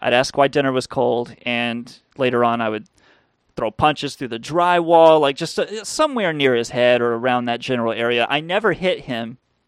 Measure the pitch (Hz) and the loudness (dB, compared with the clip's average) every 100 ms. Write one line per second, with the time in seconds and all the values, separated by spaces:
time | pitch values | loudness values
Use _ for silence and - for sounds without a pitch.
0 | 123 120 131 - 139 147 139 127 - 139 | 0 0 2 0 2 2 0 -2 -4 -2
1 | 123 120 120 - 123 120 120 117 120 - | -2 -2 -4 -10 -6 -4 -4 -6 -12 -20
2 | _ - 127 120 120 117 113 107 - _ | _ -4 -2 2 0 0 -2 -6 -10 _
3 | _ _ _ _ _ - 113 - 151 143 | _ _ _ _ _ -8 -8 0 0 0
4 | 143 - 123 117 117 165 175 175 170 165 | -6 -8 -10 -10 -4 0 2 0 4 6
5 | 160 156 143 143 165 - 175 214 202 - | 8 8 4 0 -6 -4 -6 -8 -6 -2
6 | 311 247 180 151 135 120 117 123 123 120 | -2 0 -2 2 2 2 0 2 4 4
7 | 120 117 127 123 120 120 131 123 113 110 | 2 0 0 0 -2 -6 -4 -2 -2 -2
8 | 117 120 113 147 160 196 208 160 180 165 | 0 0 0 -2 -2 -2 0 0 -2 -4
9 | - 113 117 120 _ _ | -6 -8 -8 -12 _ _